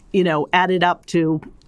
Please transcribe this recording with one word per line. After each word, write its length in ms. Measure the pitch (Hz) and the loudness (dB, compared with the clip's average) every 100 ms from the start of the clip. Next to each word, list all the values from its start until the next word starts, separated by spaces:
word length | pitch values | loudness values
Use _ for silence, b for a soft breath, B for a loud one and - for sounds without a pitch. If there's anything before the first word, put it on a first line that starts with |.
| - | -4
you 100 | 202 | 0
know, 240 | 180 156 143 | 0 0 0
added 320 | 180 185 185 175 | 0 0 0 0
up 200 | 170 - | -2 -2
to 340 | 175 160 160 - - | 0 0 -2 -6 -20